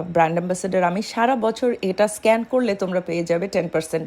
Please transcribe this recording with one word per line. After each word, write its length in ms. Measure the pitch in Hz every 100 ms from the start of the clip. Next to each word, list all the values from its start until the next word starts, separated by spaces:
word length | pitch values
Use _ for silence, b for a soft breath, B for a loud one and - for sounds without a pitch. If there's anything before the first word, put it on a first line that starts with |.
| 180
ব্র্যান্ড 220 | 170 160 170
অ্যাম্বাসেডর 460 | 180 180 196 185 175
আমি। 100 | 185 214
সারা 220 | - 233 269
বছর 340 | 220 220 247 233
এটা 240 | 190 190 208
স্ক্যান 340 | - 220 226 233
করলে 240 | 254 240 202
তোমরা 180 | 185 180 175
পেয়ে 160 | 175 170
যাবে 160 | 170 196
টেন 200 | 196 170
পার্সেন্ট 320 | 160 160 160